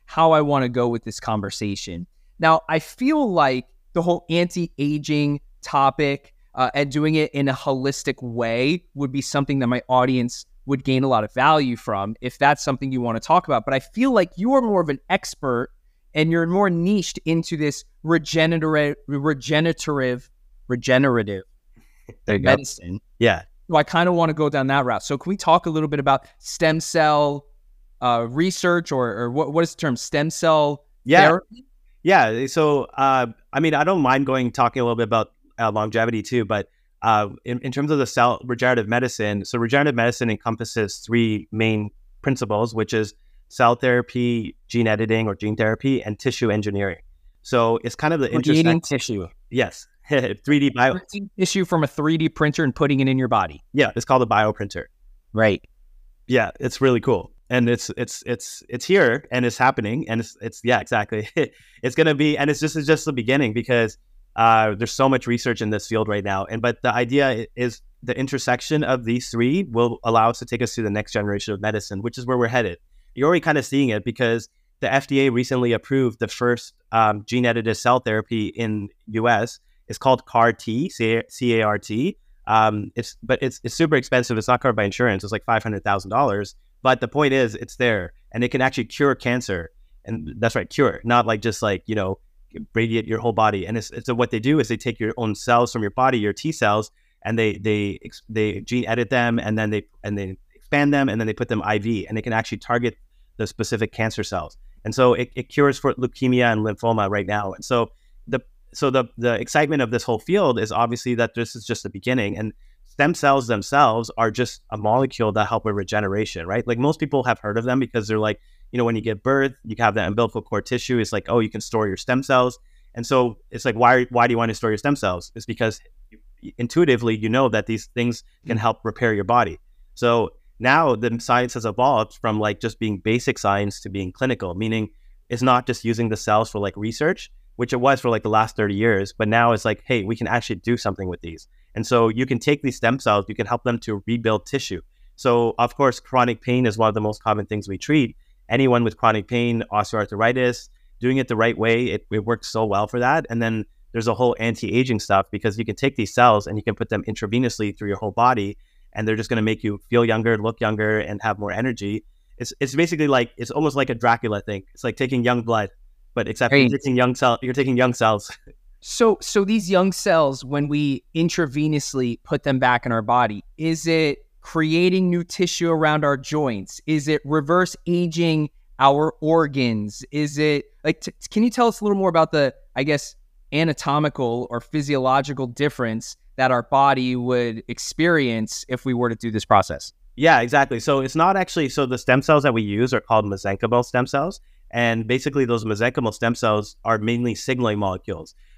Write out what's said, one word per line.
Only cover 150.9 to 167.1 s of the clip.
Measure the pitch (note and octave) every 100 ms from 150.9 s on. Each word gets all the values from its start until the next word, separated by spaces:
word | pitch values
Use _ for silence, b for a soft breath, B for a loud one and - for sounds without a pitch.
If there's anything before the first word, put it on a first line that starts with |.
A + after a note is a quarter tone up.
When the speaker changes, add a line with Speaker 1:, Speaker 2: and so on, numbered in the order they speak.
| -
Speaker 2:
doing | B2 C3
it | B2+
the | A2
right | A2+ G#2+
way, | A2+ A#2 A#2+
it, | G#2 -
it | G#2+
works | G2+ A2+ -
so | A2
well | G#2+ G2 G#2+
for | B2
that. | B2 D#3+ -
And | A#2
then | A2+ A2 - _ -
there's | A#2 A2+
a |
whole | A2 B2 -
anti-aging | A2+ G#2+ G2 A#2 C3 A2
stuff | - G2 -
because | G#2 A2 G2+
you | A2
can | G2
take | C3+ C3
these | G2+
cells | - A#2+ G#2 E2
and | G#2+
you |
can | A2+
put | G2+ A2+
them | G#2+
intravenously | - G#2+ G2+ A#2+ B2 - G#2 -
through | G2+
your | F#2+
whole | G#2
body, | G2+ B2 A#2 G2 - _ _ _
and | - A2
they're | A2
just | -
gonna | A2+
make | G#2+ A2
you | G#2+ G2+ -
feel | A#2+
younger, | A#2 A2 A2+ G#2+
look | A2 A2
younger, | A2 G#2+ G#2+ G#2+
and | F#2 G2+
have | A2 G2+
more | G2+
energy. | F#2+ C3 A#2 G2+ G#2+ - _ _ -
It's, | A#2+ -
it's | C3
basically | C3+ E3 D#3 D3
like, | C3 A#2+ -
it's | A#2+
almost | C#3+ D3+ C#3
like | C3+
a |
Dracula | A#2 A#2 A#2 A2+ G2+
thing. | - G2+ -
It's | -
like | A#2+ -
taking | C3 B2+
young | B2 A#2+
blood, | A2+ A2+ G2+ _ - _ _
but | A#2+ -
except | - B2+
you're | C#3
Speaker 1:
Right. | B2+
Speaker 2:
taking | C#3 C#3 B2
young | B2+